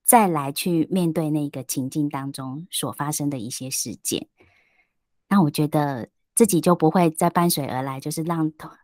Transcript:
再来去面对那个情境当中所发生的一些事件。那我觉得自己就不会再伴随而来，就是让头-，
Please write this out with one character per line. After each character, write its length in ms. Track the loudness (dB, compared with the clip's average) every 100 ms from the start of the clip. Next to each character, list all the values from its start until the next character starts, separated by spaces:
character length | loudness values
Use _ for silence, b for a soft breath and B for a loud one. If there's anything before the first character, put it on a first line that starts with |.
再 240 | 6 6 6
来 240 | 2 -2
去 340 | -4 0 2 2
面 220 | 2 2
对 180 | 0 0
那 180 | -2 -4
个 140 | -8
情 240 | -6 -4 -4
境 180 | -2 -2
当 220 | -4 -8
中 340 | -8 -10 -10 -8
所 200 | -6 -4
发 180 | -4 -4
生 180 | -2 -2
的 80 | -4
一 100 | -8
些 200 | -10 -8
事 260 | -6 -6 -8
件。 320 | -4 -4 -6 _ b b b b b b _ _ -2
那 140 | 2
我 80 | 2
觉 160 | 0 0
得 400 | 0 -2 -4 -10 _ _
自 120 | 2 4
己 140 | 4
就 140 | 4
不 160 | 4 4
会 200 | 4 2
再 200 | 2 0
伴 180 | 2 0
随 160 | 0 -4
而 160 | -6
来， 160 | -6 -8
就 100 | -8
是 120 | -6
让 300 | -4 -2 -2 -4
头-， 120 | -18 -20